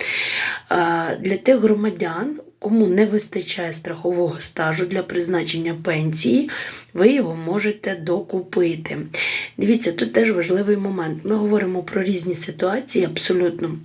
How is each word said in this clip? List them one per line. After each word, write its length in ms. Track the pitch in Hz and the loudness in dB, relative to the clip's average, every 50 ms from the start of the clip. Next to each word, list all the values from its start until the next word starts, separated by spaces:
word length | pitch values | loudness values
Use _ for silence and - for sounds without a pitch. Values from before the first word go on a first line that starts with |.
| - - - - - - - - - - - - - - | -6 -4 -4 -4 -4 -4 -4 -4 -4 -4 -4 -6 -2 2
Е, 460 | - 175 170 165 170 165 165 160 - - | 2 4 4 2 0 0 -2 -4 -4 -4
для 160 | - 190 202 | -2 -2 -2
тих 220 | 190 - 254 269 247 | 2 4 4 6 6
громадян, 800 | 202 214 208 202 208 220 180 170 185 170 165 175 220 285 302 - - - - _ | 6 4 4 4 2 0 -2 -2 -4 -4 -4 -4 -4 -4 -6 -8 -12 -18 -16 _
кому 280 | - 208 220 226 220 | -2 2 4 4 4
не 180 | 185 180 196 214 | 4 4 4 4
вистачає 680 | 202 208 208 208 - - 190 - - - 185 175 165 156 | 4 2 0 -2 -4 -6 -8 -6 -6 -6 -6 -6 -6 -8
страхового 640 | 160 - 165 160 - - 175 180 175 175 160 - - | -8 -10 -10 -8 -4 -2 0 0 2 0 0 -2 -4
стажу 460 | - - - - 160 160 160 165 185 | -8 -8 -4 -2 0 0 0 0 -2
для 180 | 180 190 185 180 | -2 -2 -2 -4
призначення 720 | - - 175 170 170 185 165 160 - - 165 165 170 165 156 - | -2 -4 -2 -2 0 0 -2 -2 -2 -4 -4 -4 -4 -4 -4 -2
пенсії, 680 | 180 165 156 156 160 156 - - 240 240 269 302 302 - - - - - - - - - | -2 0 0 0 0 -2 0 2 4 4 4 2 0 -4 -8 -10 -10 -12 -14 -16 -8 0
ви 200 | 170 185 226 277 | 4 4 6 6
його 220 | 277 214 165 165 | 4 2 0 -4
можете 600 | 165 160 165 185 208 202 214 208 214 - 196 190 | -4 -4 -2 -2 0 0 0 -2 -2 -4 -6 -6
докупити. 1000 | 170 160 170 170 196 - - - 190 180 - - - 180 165 160 156 160 - 147 147 156 156 - - - - - - - - - | -4 -2 -2 -2 -2 -2 -4 -6 -6 -6 -2 0 2 2 2 0 -2 -6 -8 -8 -8 -8 -6 -4 -4 -4 -2 -4 -4 -8 -8 -4
Дивіться, 340 | - - 202 233 226 - 170 | 0 2 4 4 4 2 -2
тут 220 | 170 - 233 220 - | -2 0 -2 2 4
теж 180 | 220 226 220 | 4 4 4
важливий 460 | 208 175 170 165 180 190 208 202 208 | 4 2 2 2 2 2 4 2 2
момент. 420 | 196 196 196 196 185 165 160 160 156 - | 2 0 -2 -2 -2 -2 -2 -4 -4 -2
Ми 120 | 196 214 | 0 0
говоримо 480 | 214 208 208 214 208 202 185 185 180 170 | 2 2 2 2 2 2 0 -2 -2 -4
про 200 | - - 202 185 | -2 -2 0 0
різні 320 | 190 196 175 165 185 175 | 0 0 0 -2 -4 -4
ситуації 680 | 160 - - 165 - 175 185 202 262 262 - - 202 185 | -4 -6 -8 -4 -2 0 0 0 -2 -2 0 0 2 2
абсолютно. 720 | 160 160 - - - 185 180 180 175 170 - 165 165 156 160 - | 2 0 -2 -2 0 2 2 2 0 0 -2 -4 -4 -4 -8 -8